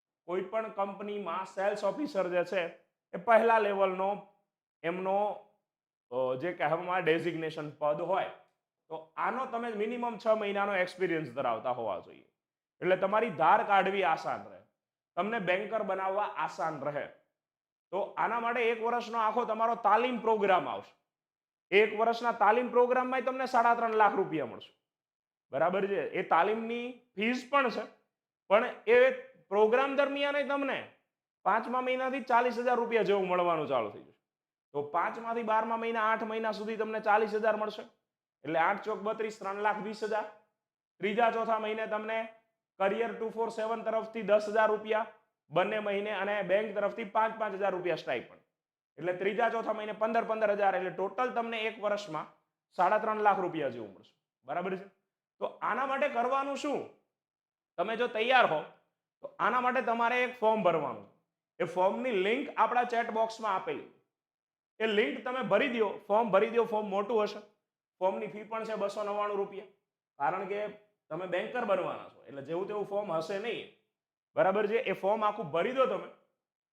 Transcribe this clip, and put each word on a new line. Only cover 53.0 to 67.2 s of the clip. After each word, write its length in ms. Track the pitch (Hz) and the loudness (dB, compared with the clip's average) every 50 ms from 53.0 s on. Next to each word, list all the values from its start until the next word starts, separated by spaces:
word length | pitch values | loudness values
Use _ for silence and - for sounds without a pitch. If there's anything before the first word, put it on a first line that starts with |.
| 214 220 220 214 | 2 0 0 4
લાખ 160 | 208 208 196 190 | 4 4 4 4
રૂપિયા 300 | 180 170 151 156 143 127 | 0 -2 -2 -2 -4 -4
જેવું 220 | 117 120 110 101 | -4 -6 -12 -12
મળશે, 240 | 92 87 110 _ _ _ _ _ _ _ _ | -14 -20 -20 _ _ _ _ _ _ _ _
બરાબર 300 | 127 147 175 180 196 190 | -8 -6 -4 -4 -4 -6
છે? 100 | 180 196 190 _ _ _ _ _ _ _ _ _ - | -6 -10 -14 _ _ _ _ _ _ _ _ _ -8
તો 60 | 196 - - - | -8 -8 -6 -4
આના 240 | 156 170 208 247 277 | -4 -2 -2 -2 -2
માટે 220 | 269 269 269 294 277 | -2 0 0 0 0
કરવાનું 480 | 240 233 240 247 269 277 277 277 277 | 0 0 0 0 0 -2 -2 -2 -6
શું? 240 | 247 - 294 262 185 - - - _ _ _ _ _ _ _ _ _ _ _ _ _ _ _ - - | -6 -4 -4 -4 -4 -4 -8 -16 _ _ _ _ _ _ _ _ _ _ _ _ _ _ _ -6 -4
તમે 180 | 175 214 226 | -4 -4 -2
જો 120 | 220 247 233 | -2 -2 -2
તૈયાર 400 | 233 214 226 240 262 247 214 165 | -2 -2 2 6 6 6 6 6
હો, 120 | 160 151 143 - - _ _ _ _ _ _ _ _ _ | 4 0 -4 -6 -16 _ _ _ _ _ _ _ _ _
તો 120 | - - - - | -16 -12 -4 0
આના 220 | 165 202 240 254 | 0 2 2 2
માટે 220 | 247 247 240 262 | 2 2 2 2
તમારે 400 | 220 226 226 233 233 233 247 247 | 0 0 0 2 2 2 2 2
એક 160 | 247 240 247 - | 0 -2 -2 2
ફોર્મ 240 | 214 220 220 214 | 2 4 4 6
ભરવાનું. 460 | 185 175 165 156 143 131 113 104 101 - _ _ _ _ _ _ _ _ _ - | 4 4 4 2 0 -4 -8 -10 -14 -20 _ _ _ _ _ _ _ _ _ -6
એ 40 | 180 | -6
ફોર્મની 580 | 165 - 190 180 196 226 226 247 262 226 185 | -2 0 2 2 2 2 0 -2 0 0 2
લિંક 300 | 180 202 233 269 262 - - | 2 2 0 0 -2 -4 0
આપણા 280 | - 214 220 240 247 247 | 0 2 2 2 0 0
ચેટ 260 | - 233 233 226 220 | 0 0 -2 -2 0
બોક્સમાં 440 | 214 220 226 226 226 - 220 214 190 | 0 0 0 -2 -2 -6 -4 -2 -2
આપેલી. 360 | 190 - 170 143 113 - - _ _ _ _ _ _ _ _ _ _ _ _ _ _ _ _ _ - | -2 -2 -4 -6 -6 -8 -14 _ _ _ _ _ _ _ _ _ _ _ _ _ _ _ _ _ -4
એ 60 | 220 | -2
લિંક 380 | 226 208 202 247 285 254 - - | 2 2 2 2 2 0 -6 -6
તમે 180 | 247 247 262 | -6 -4 -4
ભરી 300 | 240 165 196 214 277 285 | 0 2 4 4 4 2
દ્યો, 180 | 233 226 214 190 - - - | 2 0 0 0 -2 -6 -2
ફોર્મ 240 | - 202 220 233 214 | 2 2 2 4 6
ભરી 200 | 185 196 220 233 | 4 4 4 4
દ્યો. 140 | 220 233 220 | 2 0 0
ફોર્મ 220 | - 214 214 214 202 | 2 0 -2 -2 -2
મોટું 360 | 190 202 208 202 240 214 | -2 -2 -2 0 0 0